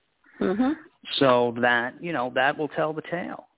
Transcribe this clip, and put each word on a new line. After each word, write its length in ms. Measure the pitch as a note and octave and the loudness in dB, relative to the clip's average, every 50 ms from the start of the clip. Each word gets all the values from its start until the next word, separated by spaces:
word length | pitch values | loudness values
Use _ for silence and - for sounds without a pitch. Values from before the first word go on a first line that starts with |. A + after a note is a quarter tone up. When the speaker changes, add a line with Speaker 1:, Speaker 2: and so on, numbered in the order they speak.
| _ _ _ _ _ - - - | _ _ _ _ _ -16 -6 -2
Speaker 1:
Mm-hmm. 320 | G3+ F#3+ F#3 G#3 B3+ C4+ D#4 - - - _ _ - - - - | 0 0 2 2 2 0 0 -2 -6 -20 _ _ -10 -6 0 2
Speaker 2:
So 360 | C#3+ C3 B2 B2 B2 A#2+ A#2 A#2+ | 4 6 6 6 4 2 0 0
that, 340 | A#2+ B2 A#2+ A#2+ A#2 B2+ C#3 - | 2 2 2 2 0 -2 -6 -8
you 120 | F3 F3 | -8 -6
know, 180 | E3 C3 B2 B2+ B2 | -4 -4 -4 -2 0
that 220 | C3 B2+ C#3 D3 | 0 0 0 0
will 120 | C#3 D#3 C#3 | -2 -4 -4
tell 240 | - E3+ D#3 D3+ | -2 -2 -2 -2
the 100 | D#3 D3+ - - | -4 -6 -8 -8
tale. 360 | F3 F3 - - - - - _ _ | -8 -8 -8 -8 -12 -12 -16 _ _